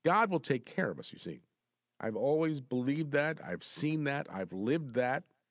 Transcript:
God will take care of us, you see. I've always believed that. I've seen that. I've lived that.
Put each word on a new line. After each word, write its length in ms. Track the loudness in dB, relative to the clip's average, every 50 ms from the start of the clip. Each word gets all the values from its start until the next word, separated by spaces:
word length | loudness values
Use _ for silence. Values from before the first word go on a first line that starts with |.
| 2
God 240 | 4 4 6 4 4
will 100 | 2 2
take 260 | 2 0 0 0 -2
care 240 | -4 -2 -2 0 0
of 100 | -2 -4
us, 120 | -8 -12
you 80 | -12 -10
see. 220 | -10 -10 -10 -10 _ _ _ _ _ _ _ _ _ _ _ -8
I've 160 | -6 -4 -2
always 460 | 0 2 2 4 4 2 0 0 -2
believed 500 | -4 -2 -2 0 2 2 0 0 0 0 2
that. 260 | 2 2 0 -2 -6 -6
I've 180 | -8 -8 -6 -6
seen 400 | -6 -4 -2 0 0 0 0 0
that. 240 | 0 0 -2 -4 -4
I've 220 | -4 -6 -4 -4 -4
lived 400 | -2 0 2 2 2 0 -2 0
that. 300 | 0 2 2 0 -2 -4 _ _ _ _ _